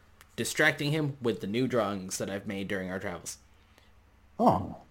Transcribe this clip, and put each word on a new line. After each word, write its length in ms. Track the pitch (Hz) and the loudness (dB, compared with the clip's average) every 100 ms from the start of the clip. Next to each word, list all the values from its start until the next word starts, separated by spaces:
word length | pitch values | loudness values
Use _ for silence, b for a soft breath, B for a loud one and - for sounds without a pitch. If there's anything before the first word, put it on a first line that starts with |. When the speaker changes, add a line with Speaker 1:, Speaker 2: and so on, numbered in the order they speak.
| - - - - | -20 -20 -10 -4
Speaker 1:
distracting 560 | 117 - 156 143 143 | -2 2 2 2 0
him 260 | 160 147 139 | 2 0 0
with 200 | 117 101 | -2 0
the 60 | 98 | -2
new 200 | 113 131 | 0 2
drawings 500 | 120 101 101 92 - | 2 2 -2 -4 -6
that 120 | 101 | -4
I've 180 | 98 101 | -4 -4
made 200 | 98 95 | -4 -4
during 220 | 98 92 | -4 -4
our 100 | 92 | -4
travels. 380 | 98 85 - - - b b b b b - - - - | -4 -6 -10 -14 -16 b b b b b -20 -20 -10 2
Speaker 2:
Oh, 360 | 233 92 - - - | 4 4 0 -8 -4